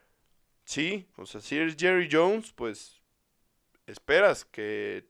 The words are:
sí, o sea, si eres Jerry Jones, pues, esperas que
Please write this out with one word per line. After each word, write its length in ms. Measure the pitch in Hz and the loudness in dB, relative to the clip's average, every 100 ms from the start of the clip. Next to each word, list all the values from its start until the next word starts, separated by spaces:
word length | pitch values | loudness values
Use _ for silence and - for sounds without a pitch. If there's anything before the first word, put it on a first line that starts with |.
| _ _ _ _ _ _ - | _ _ _ _ _ _ -10
sí, 420 | 139 165 202 180 - | -4 -2 -4 -10 -20
o 80 | 95 | -16
sea, 140 | 107 | -16
si 160 | - 147 | -6 -2
eres 220 | 165 151 | -2 0
Jerry 320 | 180 185 160 | 2 2 2
Jones, 400 | 156 180 220 220 | 4 4 2 -4
pues, 500 | - 117 101 - _ _ _ _ _ _ _ _ _ - | -8 -8 -8 -16 _ _ _ _ _ _ _ _ _ -20
esperas 580 | - - 165 202 117 | -16 2 4 4 2
que 640 | - - 107 104 104 98 _ | -6 -8 -6 -4 -6 -8 _